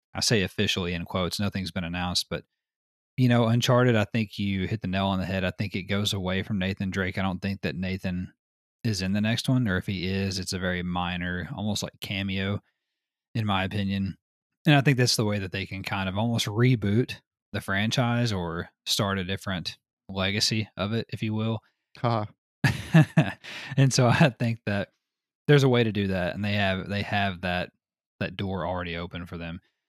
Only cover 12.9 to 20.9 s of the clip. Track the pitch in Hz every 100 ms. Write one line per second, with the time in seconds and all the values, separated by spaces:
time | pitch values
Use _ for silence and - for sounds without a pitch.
12.9 | _ _ _ _ 120 107 95 98 104 98
13.9 | 98 95 - _ _ _ _ - 143 131
14.9 | 127 123 - 107 104 95 98 90 95 98
15.9 | 101 95 95 117 113 - 104 127 123 101
16.9 | 107 127 - _ _ _ 98 - 98 110
17.9 | 123 120 120 120 98 85 82 - _ -
18.9 | - 101 98 90 98 - 92 - - _
19.9 | _ - 95 95 104 - 110 104 - 98